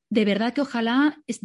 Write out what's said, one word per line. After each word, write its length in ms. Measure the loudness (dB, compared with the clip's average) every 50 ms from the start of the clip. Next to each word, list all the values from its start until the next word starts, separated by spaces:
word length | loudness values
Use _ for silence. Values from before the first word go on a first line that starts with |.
| _ _
de 160 | 0 0 2
verdad 280 | 2 2 0 -2 -2 -2
que 80 | -4
ojalá 560 | -4 -4 -4 -4 -2 0 2 2 2 2 0 -2 _
es-, 120 | -12 -10 -10